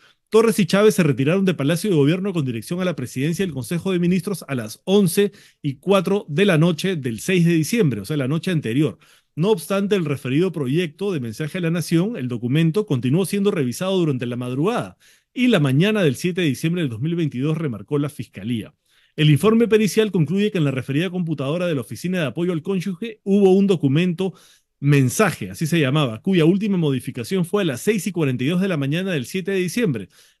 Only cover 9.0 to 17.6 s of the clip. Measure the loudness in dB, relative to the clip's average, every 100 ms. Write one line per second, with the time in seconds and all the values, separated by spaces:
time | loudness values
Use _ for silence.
9 | _ _ _ -2 -2 -2 -2 -4 0 0
10 | -2 -4 -2 0 0 -2 -2 -2 -2 -4
11 | -6 -4 -6 -8 -8 -4 -4 -4 0 0
12 | 0 -4 -6 -6 -2 2 2 0 -2 -2
13 | 0 0 0 -2 0 0 -2 -4 -2 0
14 | 0 -2 -4 -6 -6 -2 -2 -2 -6 -12
15 | _ _ _ 0 2 4 4 4 4 2
16 | 0 0 -2 0 -2 0 -2 -2 -4 -4
17 | -4 -2 -4 -2 -4 -2